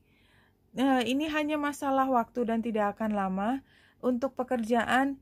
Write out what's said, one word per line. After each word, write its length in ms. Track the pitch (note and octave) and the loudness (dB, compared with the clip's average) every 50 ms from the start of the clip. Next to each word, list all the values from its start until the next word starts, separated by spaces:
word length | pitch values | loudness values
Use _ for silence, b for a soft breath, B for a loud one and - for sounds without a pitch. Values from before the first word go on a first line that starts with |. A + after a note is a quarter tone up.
| b b b b b b b b b b b b _ _ - | b b b b b b b b b b b b _ _ -4
Eh, 260 | A3+ B3+ C#4 C4 B3+ A#3+ A3 | 0 2 2 4 2 2 2
ini 160 | C4 C#4 D#4 D#4+ | 0 0 0 0
hanya 280 | D4+ D#4 D4+ D4 D#4 | -2 -2 0 0 -2
masalah 480 | D4 D4 C#4+ C#4 - D4+ C#4 C4+ C4+ C4 C4+ | -2 -2 -4 -4 -4 -2 0 2 2 2 2
waktu 360 | C4 A#3+ A3+ - - A#3+ A#3+ | 2 2 0 0 -4 -4 -2
dan 160 | A3 A3+ A3+ | 0 0 -2
tidak 400 | A3 A#3+ G#3+ G#3+ G#3 G3+ G3+ - | -2 -2 0 0 0 0 -2 -2
akan 160 | A3 G#3+ G#3 | -4 -2 -2
lama. 480 | G3+ F#3+ F#3+ F#3 F#3+ G3 A3 C4 C#4 b b b b b b b b - | -2 -2 -2 -2 -2 -2 -2 -2 -4 b b b b b b b b -2
Untuk 320 | B3 B3+ A#3+ C4+ C4 - | -2 -2 0 -2 -4 -4
pekerjaan, 800 | - B3 B3 B3+ A#3+ A3 G#3+ A#3+ A#3 G#3+ - A#3 B3+ C4+ C#4 C#4 - | -6 -4 -4 -2 -4 0 0 0 0 2 2 2 2 2 0 -2 -6